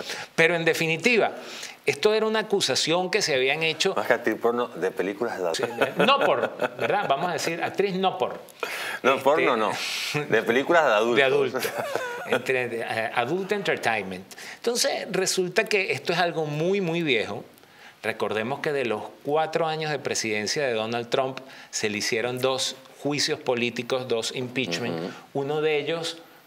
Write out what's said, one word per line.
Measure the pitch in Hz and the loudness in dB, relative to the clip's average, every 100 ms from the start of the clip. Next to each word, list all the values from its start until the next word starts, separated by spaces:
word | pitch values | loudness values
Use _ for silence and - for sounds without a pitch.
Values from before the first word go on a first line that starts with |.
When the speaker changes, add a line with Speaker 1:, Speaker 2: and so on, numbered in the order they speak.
| - - - | -10 -10 -4
Speaker 1:
Pero | - 165 170 | 2 4 4
en | |
definitiva, | 165 151 165 160 240 233 123 - - - - - - | 2 2 0 2 4 4 4 0 -10 -12 -12 -4 -4
esto | - 208 | 2 4
era | 214 220 | 4 2
una | 220 | 0
acusación | 214 202 - 127 143 170 185 | 0 0 2 0 2 2 2
que | 208 | 0
se | 160 | 2
habían | 135 131 151 | 2 2 2
hecho | 160 156 190 | 0 0 0
Speaker 2:
Más | 190 104 | 0 2
que | |
actriz | 117 - 110 | 2 2 0
porno, | 117 120 120 | 2 0 -2
de | - 90 | -2 -2
películas | - 98 101 117 92 | -2 -2 -2 -4 -2
de | |
adultos. | 90 80 - | -2 -2 -4
Speaker 1:
Sí, | - 139 - | 0 -2 2
de, | 226 | 2
no | 277 | 4
por, | 196 131 107 - 127 - | 4 2 0 -2 -4 -2
¿verdad? | 117 190 196 | -2 0 0
Vamos | 139 175 | 0 0
a | |
decir, | 156 - 165 | -2 -2 -2
actriz | 143 - 202 | -2 0 0
no | 185 190 - | 2 0 0
por. | 110 - - - - - - - | -2 -4 -12 -10 -8 -6 -8 0
Speaker 2:
No, | 123 | 2
Speaker 1:
Este, | 135 | 4
Speaker 2:
porno | - 151 - 120 | 4 4 4 2
no. | 107 - - - - 147 147 | 2 0 -4 -4 -4 -4 2
De | 107 | 2
películas | 104 117 135 170 | 4 2 4 6
de | 147 | 6
adultos. | 104 113 120 | 6 6 6
Speaker 1:
De | |
adultos. | 135 143 131 123 - 120 - - - - - | 6 4 2 0 -2 -4 -4 -4 -4 -6 -2
Entre, | 127 127 131 120 | -2 0 0 -2
de, | 113 | -4
eh, | 107 113 110 | -4 -4 -2
adult | - 120 180 190 | -2 0 -2 -2
entertainment. | 208 170 139 120 110 95 92 - - - - | -2 0 0 0 0 -2 -8 -12 -16 -16 -6
Entonces, | - 240 269 - - | -2 0 0 -2 -2
resulta | 185 180 - 180 214 | -2 0 0 2 2
que | 214 214 233 | 2 2 2
esto | 131 - | -2 0
es | 170 | 2
algo | 175 160 151 | 2 0 -4
muy, | 147 170 202 | -2 0 2
muy | 180 170 | 0 0
viejo. | 160 113 98 104 - - - - - - | 2 2 2 -4 -10 -18 -20 -20 -20 -8
Recordemos | 107 110 107 107 113 139 | -6 -2 -2 0 -2 -2
que | 156 | -2
de | 143 | -2
los | 120 107 - - | 0 -2 -6 -10
cuatro | - 147 156 165 160 | -2 0 0 0 0
años | 156 156 | -2 -2
de | 143 | -4
presidencia | 127 107 113 107 104 156 | -2 -2 -2 -2 -2 -2
de | 139 | 0
Donald | 113 110 120 117 | 0 -2 -4 0
Trump, | 135 131 131 - - - | 0 0 -4 -14 -18 -10
se | - 107 | -4 -2
le | 104 | -2
hicieron | - 113 120 127 | -2 -2 -2 0
dos | 127 131 - - - - | 0 0 -2 -6 -16 -8
juicios | 143 147 139 147 | -4 0 0 -2
políticos, | - 120 120 117 123 131 127 | 0 0 0 -2 -2 -2 0
dos | 117 113 - | -2 -2 -4
impeachment. | 123 135 113 85 120 82 | -6 -4 -2 -2 -2 -4
Speaker 2:
Ujú. | 123 - - | -6 -8 -8
Speaker 1:
Uno | 139 139 151 | -6 -2 0
de | 151 151 | 0 0
ellos | 143 165 160 - - - | 0 -4 -4 -8 -16 -20